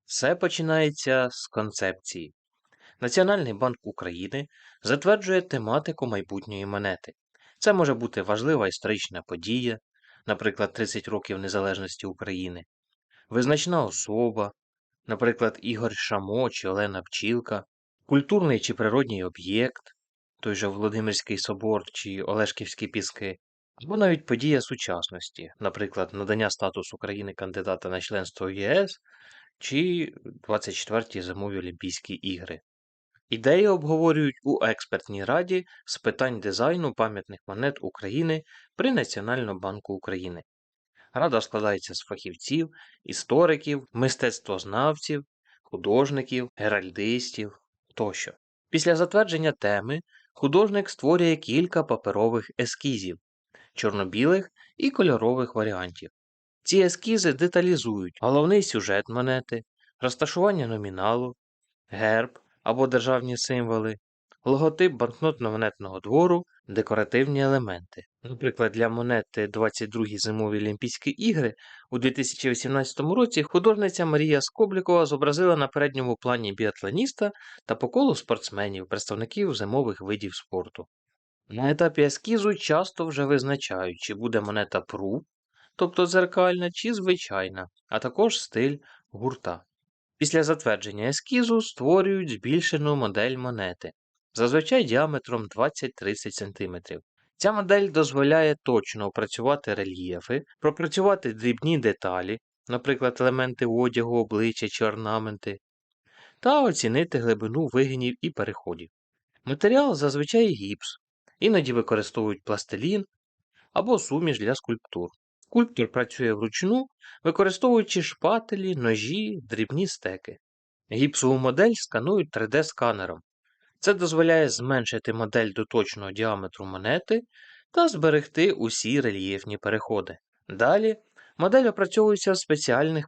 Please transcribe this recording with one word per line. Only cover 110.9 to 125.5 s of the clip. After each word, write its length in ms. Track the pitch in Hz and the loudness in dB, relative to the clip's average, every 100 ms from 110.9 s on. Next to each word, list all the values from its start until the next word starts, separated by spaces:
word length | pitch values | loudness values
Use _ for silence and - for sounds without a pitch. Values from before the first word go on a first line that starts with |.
| - _ _ _ _ | -16 _ _ _ _
іноді 340 | 208 196 131 | 4 4 4
використовують 720 | 120 113 107 104 - 107 98 | 0 2 0 0 -2 -4 -4
пластилін 640 | - 104 - 101 147 208 196 _ _ _ _ _ _ | -4 -4 -4 -4 -2 -2 -4 _ _ _ _ _ _
або 260 | - 202 226 | -2 2 0
суміш 400 | - 147 170 117 | 0 0 0 0
для 160 | 107 135 | 0 -2
скульптур. 540 | - 113 - 87 87 - _ _ | -2 -6 -6 -8 -8 -10 _ _
Скульптор 520 | _ 240 240 - 113 | _ 2 2 0 -2
працює 420 | 127 120 - 120 | 0 -4 -2 -2
вручну, 540 | 104 110 - 185 247 269 _ - - | 0 -4 -2 0 0 -2 _ -20 -4
використовуючи 800 | 170 165 190 185 254 233 - 180 | -2 2 2 2 4 4 4 0
шпателі, 720 | 156 - 160 226 226 196 190 160 | -2 0 0 2 -2 -4 -2 0
ножі, 640 | 117 107 110 190 214 190 | 2 2 0 -4 -4 -6
дрібні 440 | 110 110 110 143 190 | -6 -4 -2 0 -2
стеки. 500 | - 92 92 - - _ _ _ _ _ | -4 -8 -8 -12 -18 _ _ _ _ _
Гіпсову 460 | 110 143 - 131 135 | 0 0 2 2 4
модель 360 | 131 135 220 | 2 4 4
сканують 580 | 220 - 113 139 202 151 | 4 -2 -4 0 0 0
три 160 | 113 110 | -4 0
Д 160 | 139 | 0
сканером. 560 | 156 - 120 107 92 85 - _ _ _ _ _ | 0 0 0 0 -4 -8 -16 _ _ _ _ _
Це 140 | - | 0
дозволяє 560 | 196 175 160 165 165 143 | 2 2 4 6 6 4
зменшити 640 | 110 123 135 113 110 - | 0 0 0 0 -4 -4
модель 380 | 113 110 120 110 | -2 0 0 0